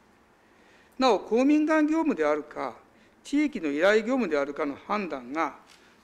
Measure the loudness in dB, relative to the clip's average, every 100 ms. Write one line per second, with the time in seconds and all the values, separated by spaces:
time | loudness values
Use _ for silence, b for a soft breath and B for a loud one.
0 | _ _ _ _ b b b b b 0
1 | 2 2 2 2 4 4 4 2 2 0
2 | 0 0 0 0 -4 -10 -10 -10 -18 b
3 | b _ -6 -2 -2 -2 -4 2 4 4
4 | 2 0 0 -2 -2 -4 -6 -6 -6 -4
5 | -4 -8 -8 -4 -4 -6 b b b b